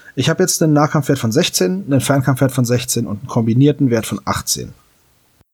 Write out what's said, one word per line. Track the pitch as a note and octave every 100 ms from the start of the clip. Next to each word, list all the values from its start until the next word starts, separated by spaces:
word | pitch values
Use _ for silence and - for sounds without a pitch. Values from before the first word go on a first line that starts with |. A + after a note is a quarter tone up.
| -
Ich | - -
habe | D#3+
jetzt | F#3 -
einen | D#3+
Nahkampfwert | D3 D3+ D#3+ C3+ C3+
von | A#2
sechzehn, | B2 F#3+ - F#3 F#3 C3
einen | C3+
Fernkampfwert | - C#3 C#3 C3 C3+
von | -
sechzehn | A#2 A#2+ - A#2+ A#2
und | G#2
einen | C3
kombinierten | A#2+ A2+ A#2+ C#3+ C#3 C3+
Wert | A2+ -
von | G#2
achtzehn. | - - - C2 A#1+ - _ _ _ _ _ _ _